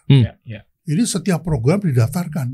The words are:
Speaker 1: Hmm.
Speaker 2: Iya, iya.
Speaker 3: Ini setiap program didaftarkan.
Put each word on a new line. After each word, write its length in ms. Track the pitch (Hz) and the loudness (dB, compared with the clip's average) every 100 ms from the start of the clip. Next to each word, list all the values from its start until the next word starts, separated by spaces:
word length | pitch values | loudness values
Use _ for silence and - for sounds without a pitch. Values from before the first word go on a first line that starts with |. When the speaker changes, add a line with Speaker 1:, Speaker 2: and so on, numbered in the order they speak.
Speaker 1:
Hmm. 160 | - 135 | 4 4
Speaker 2:
Iya, 120 | 110 - | 4 -4
iya. 180 | - 104 _ _ - | -18 -18 _ _ -4
Speaker 3:
Ini 160 | 156 | -2
setiap 380 | 233 190 202 165 | -2 -2 -2 -4
program 400 | - 110 123 190 | -2 -2 0 0
didaftarkan. 680 | 185 123 113 180 175 151 123 | 2 2 0 -2 -6 -6 -6